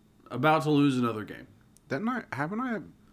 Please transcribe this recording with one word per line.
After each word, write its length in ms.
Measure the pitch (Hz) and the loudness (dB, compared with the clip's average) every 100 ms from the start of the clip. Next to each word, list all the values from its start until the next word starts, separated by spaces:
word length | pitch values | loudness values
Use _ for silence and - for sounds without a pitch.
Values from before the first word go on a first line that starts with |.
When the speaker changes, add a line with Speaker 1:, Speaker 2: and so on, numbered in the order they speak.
| _ _ - | _ _ -10
Speaker 1:
about 320 | 123 151 156 | 0 2 4
to 80 | 147 | 4
lose 260 | 147 143 127 | 4 4 4
another 260 | 120 107 | 0 -2
game. 220 | 98 60 - - _ _ - | -8 -12 -18 -20 _ _ -8
Speaker 2:
Didn't 200 | 139 220 | -4 -4
I, 160 | 254 - | -6 -6
haven't 280 | 120 151 214 | -6 -4 -4
I, 200 | 254 214 87 - _ | -4 -6 -8 -18 _